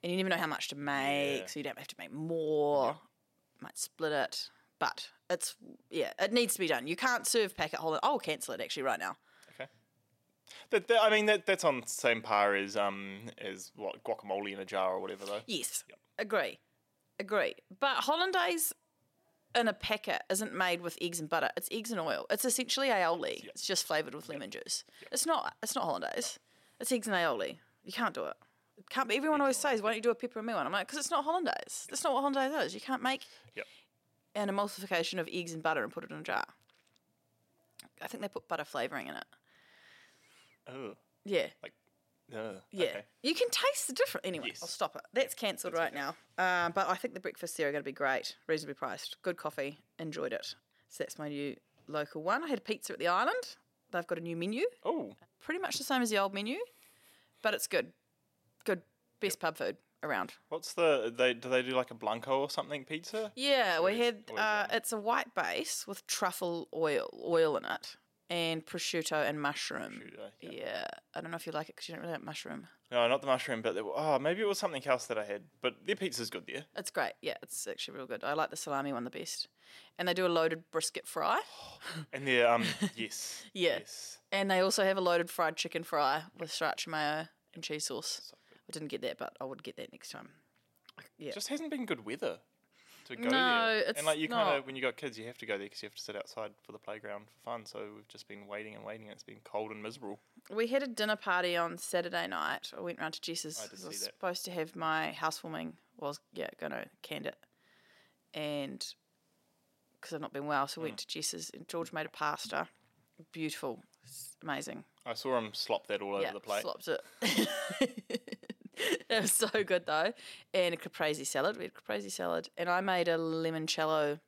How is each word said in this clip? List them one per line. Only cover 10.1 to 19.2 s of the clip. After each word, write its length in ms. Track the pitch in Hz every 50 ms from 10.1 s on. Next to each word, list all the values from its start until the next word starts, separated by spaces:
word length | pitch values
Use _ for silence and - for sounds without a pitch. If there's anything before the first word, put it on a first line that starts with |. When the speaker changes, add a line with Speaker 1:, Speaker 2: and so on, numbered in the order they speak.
| _ _ _ _ _ _ _ - - - - _
Speaker 2:
That, 180 | - 214 175 -
that, 140 | 233 226
I 80 | 214 220
mean, 160 | 214 214 214
that, 180 | 214 214 202 -
that's 200 | - 190 180 -
on 180 | 160 139 123
the 40 | 117
same 360 | - - - - 127 117 113
par 320 | 110 117 110 104 104 101 101
as, 180 | 98 98 98 101
um, 540 | 107 101 101 98 98 98 98 98 98 113 120 -
as, 340 | - - 98 98 95 92 - _
what, 260 | - 107 95 - -
guacamole 480 | _ 120 110 - - 101 95 98 104 101
in 60 | 98 98
a 40 | 98
jar 300 | 92 101 95 95 92 92
or 60 | 92
whatever, 260 | 95 95 98 98 101
though. 160 | 98 101 107 113
Speaker 1:
Yes. 380 | - 214 151 120 - - - - _
Speaker 2:
Yep. 80 | - _ _ _ _ -
Speaker 1:
Agree. 400 | 226 208 220 196 143 101 - - _ _ _ _ _ _ _ _ _ _ _ _
Agree. 360 | 202 185 214 202 147 87 - - _ _ 190 _
But 200 | 277 277 262 - -
hollandaise 680 | 262 302 330 359 381 370 370 349 349 349 330 311 - - _ _ _ _ _ _ _ _ _